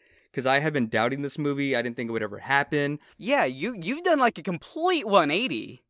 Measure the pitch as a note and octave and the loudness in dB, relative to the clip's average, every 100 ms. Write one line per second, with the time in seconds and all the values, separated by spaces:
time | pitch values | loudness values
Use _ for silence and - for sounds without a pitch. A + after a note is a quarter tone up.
0 | _ _ _ C#3 C3 C#3 D#3 D3 A2+ A2 | _ _ _ -2 2 2 2 0 2 2
1 | A#2+ C#3 C#3+ - D3 C#3 C#3 A#2+ A#2+ A#2+ | 2 0 -6 -4 -2 0 0 0 -2 -4
2 | A#2 A2+ G#2+ G2+ C3 C#3 C#3+ D3 C#3+ D3 | -4 -4 -4 -6 0 0 2 0 -2 -4
3 | _ - F#3+ C#4 C#3 C3 G#3 A3 E3 D4+ | _ -10 -2 0 0 -2 -6 -6 -6 -2
4 | F4+ D4 A#3+ F#3+ F#3+ E3+ - G#3+ F4 E4 | 2 4 4 0 -4 -6 -6 -2 2 2
5 | G3+ G3 D3 F3 B3+ A#2 G#2 A#2+ | 4 4 4 0 -2 -4 -8 -14